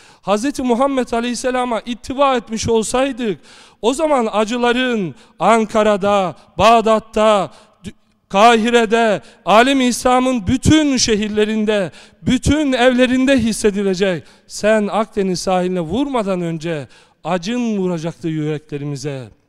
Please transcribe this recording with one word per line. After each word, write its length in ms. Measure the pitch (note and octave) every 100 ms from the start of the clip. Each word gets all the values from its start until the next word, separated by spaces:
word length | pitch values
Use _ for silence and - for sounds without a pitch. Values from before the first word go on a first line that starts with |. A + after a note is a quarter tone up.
| - _
Hazreti 420 | - G#3 C4 -
Muhammed 480 | B3+ A3+ C#4 C4+ A#3+
Aleyhisselam'a 680 | A#3 A#3+ A#3 B3+ B3+ B3 A3+ A#3
ittiba 500 | A#3+ - C4+ C#4 B3
etmiş 340 | - A3 -
olsaydık, 680 | A3+ G#3+ B3+ C#4 A#3 A#3 E3+ - - - _
o 120 | G#3+
zaman 340 | C4+ D#4 C#4 A3
acıların 840 | F#3+ G#3+ B3 A#3+ A#3 B3+ A#3 F3+ B2 - -
Ankara'da, 960 | F3 A3+ G#3+ A3+ G#3+ G#3 G3+ G3+ F#3 - _ -
Bağdat'ta, 960 | G3+ A#3 G#3+ A3 A3 - G#3+ G#3 D3+ - _ _
Dü-, 100 | G3 - _ _ -
Kahire'de, 920 | F#3+ A3+ A#3 A3 A#3 A3+ A3+ A#3 F#3 - - -
alem 360 | G3+ B3 C#4
İslam'ın 680 | B3 A3+ B3+ B3+ B3+ B3+ F#3
bütün 500 | B3+ - D#4 D4 B3+
şehirlerinde, 960 | - G#3+ G#3+ G#3 G#3+ A3 G#3 G#3+ F3 - - _
bütün 500 | E3 B3 - C#4+ D4
evlerinde 640 | B3+ B3 B3 B3+ C4 C4 C4+
hissedilecek. 840 | A3+ G#3+ A3 G3+ G3 F3+ G3 E3+ - - -
Sen 400 | - G#3 A3 G3+
Akdeniz 520 | F#3 A3 - F#3+ F3
sahiline 420 | - F#3 F3+ F#3
vurmadan 600 | D#3+ G3+ C#4+ B3+ G3 F#3
önce 460 | E3+ E3 D#3+ D#3 B2+ - _ _
acın 540 | D#3 F3+ E3+ B3 A#3+ G#3
vuracaktı 500 | F#3 E3+ E3 - E3+
yüreklerimize. 960 | D#3 D3+ D3+ - D3 C#3+ C#3 C#3+ C3+ A2+ -